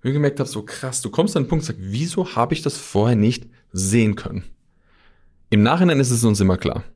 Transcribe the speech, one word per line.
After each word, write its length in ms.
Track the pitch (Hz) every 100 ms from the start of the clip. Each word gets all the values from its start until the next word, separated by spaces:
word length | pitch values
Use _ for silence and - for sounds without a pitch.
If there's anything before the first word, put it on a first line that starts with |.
wo 60 | 127
ich 60 |
gemerkt 260 | 147 143 139
habe, 80 | 127
so 160 | 110
krass, 380 | 104 - 131 120
du 80 | 107
kommst 260 | - 190 160
an 80 |
einen 60 | 131
Punkt 140 | 160
und 40 | 156
sagst, 140 | -
wieso 520 | 95 107 165 - 180 -
habe 180 | 120
ich 80 | 156
das 160 | 143 -
vorher 380 | - 98 113 117
nicht 320 | 107 120 - _ _
sehen 440 | 92 95 110 110 101
können? 280 | - 92 - - _ _ _ _ _ _ _ _ _
Im 140 | 104
Nachhinein 360 | 107 165 180 143
ist 120 | 127
es 120 | 117
uns 160 | 117 101
immer 180 | 95 92
klar. 260 | - - -